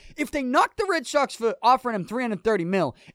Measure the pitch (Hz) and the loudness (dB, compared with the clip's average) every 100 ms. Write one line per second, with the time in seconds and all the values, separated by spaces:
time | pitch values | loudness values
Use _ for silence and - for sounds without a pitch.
0 | - - 294 302 254 285 480 - 392 330 | -12 -8 -4 -4 0 2 2 0 -2 -2
1 | 240 294 269 - 226 - 233 254 247 214 | 0 0 0 -2 -4 0 4 4 2 -4
2 | 170 233 247 202 220 208 170 190 147 - | -4 -4 -4 -2 0 0 2 0 0 -4
3 | - | -10